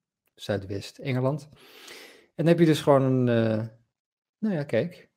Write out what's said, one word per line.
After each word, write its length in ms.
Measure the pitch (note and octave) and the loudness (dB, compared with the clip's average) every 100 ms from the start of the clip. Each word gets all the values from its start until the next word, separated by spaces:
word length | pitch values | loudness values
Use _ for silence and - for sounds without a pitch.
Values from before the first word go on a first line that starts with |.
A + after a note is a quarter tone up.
| _ _ _ _ | _ _ _ _
zuidwest 640 | - G2+ F#2+ G2 - - | -6 -6 -6 -12 -12 -12
Engeland. 520 | C#3+ B2+ C3 D3+ - - - - - - - - _ - | -6 -2 -2 -4 -10 -20 -20 -20 -20 -20 -20 -20 _ -2
En 120 | D#3+ | 2
dan 80 | E3+ | 4
heb 100 | E3 | 4
je 80 | |
dus 80 | D3+ | 4
gewoon 200 | - C#3 | 4 4
een, 260 | C3 C3 B2 | 4 2 2
eh, 400 | A#2 A2+ A2 A2+ - _ _ _ _ _ _ | 2 0 -2 -6 -14 _ _ _ _ _ _
nou 180 | G#3+ F3 | -4 -4
ja, 80 | |
kijk, 300 | C#3+ A2+ E3 - - | -2 -2 -2 -8 -20